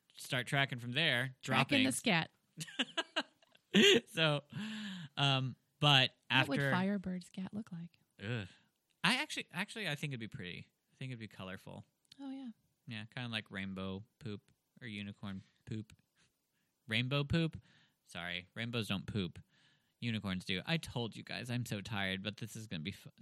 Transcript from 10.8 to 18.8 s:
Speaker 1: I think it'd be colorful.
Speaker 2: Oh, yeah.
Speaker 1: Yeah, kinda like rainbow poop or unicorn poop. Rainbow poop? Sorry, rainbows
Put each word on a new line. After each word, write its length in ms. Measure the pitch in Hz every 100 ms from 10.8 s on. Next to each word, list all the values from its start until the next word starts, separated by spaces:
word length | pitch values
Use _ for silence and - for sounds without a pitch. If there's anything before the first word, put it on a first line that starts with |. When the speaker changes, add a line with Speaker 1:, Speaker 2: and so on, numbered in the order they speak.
| _
Speaker 1:
I 20 | -
think 140 | 131
it'd 80 | 117
be 80 | 107
colorful. 580 | - 92 95 98 95 - _ _ -
Speaker 2:
Oh, 120 | 269
yeah. 160 | 269 254 - _ _ -
Speaker 1:
Yeah, 160 | 110 107
kinda 160 | 135 120
like 160 | 110 -
rainbow 520 | 98 98 95 95 95 107 _
poop 180 | 110 101 _ _ _ -
or 60 | 120
unicorn 540 | 104 101 - 104 95 - _ -
poop. 240 | 110 107 - _ _ _ _ _ _ _ _ -
Rainbow 360 | 110 127 143
poop? 360 | 143 170 160 - _ _ _ _ _
Sorry, 400 | 87 87 87 90 -
rainbows 320 | 117 120